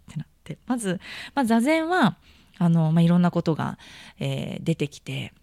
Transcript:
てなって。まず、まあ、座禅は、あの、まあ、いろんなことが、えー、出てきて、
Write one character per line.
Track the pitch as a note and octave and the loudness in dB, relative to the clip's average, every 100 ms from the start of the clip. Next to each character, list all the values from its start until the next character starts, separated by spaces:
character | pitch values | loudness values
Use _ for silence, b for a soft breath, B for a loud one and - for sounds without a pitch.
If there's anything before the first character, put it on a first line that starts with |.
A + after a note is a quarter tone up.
| - | -10
て | D3+ | -12
な | |
っ | - _ | -12 _
て。 | - D3 - | -18 -18 -6
ま | B3+ | -4
ず、 | G3+ F3 B B B - | -4 -6 B B B -2
ま | |
あ、 | A#3 | 2
座 | A#3 | 2
禅 | B3 D#4+ D#4+ | 4 2 0
は、 | F4+ A3 - b b b - | 2 2 0 b b b -2
あ | F3 | 2
の、 | E3 D#3 | 4 4
ま | E3 | 4
あ、 | |
い | E3+ | 4
ろ | F3 | 4
ん | |
な | F3 | 2
こ | E3+ | 0
と | E3+ D3+ | -2 -2
が、 | C3+ - B B B - | -4 -8 B B B -8
え | C#3 C3+ - - | -6 -6 -8 -6
ー、 | |
出 | - E3 | -4 -4
て | D3 | -4
き | - | -8
て、 | - C3+ B2+ - | -12 -12 -12 -16